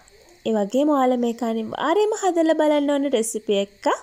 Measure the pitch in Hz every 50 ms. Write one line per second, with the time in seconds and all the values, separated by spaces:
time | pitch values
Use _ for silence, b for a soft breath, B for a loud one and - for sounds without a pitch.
0 | - _ - - - - - - - 226 220 214 202 202 - 254 294 302 302 277
1 | 262 254 254 247 240 233 226 233 254 226 226 226 220 220 - - - 277 330 415
2 | 427 427 440 403 392 381 339 339 320 320 320 320 311 302 302 294 285 285 285 285
3 | 277 285 269 220 220 - - 220 - - 208 196 202 196 - _ - 277 - -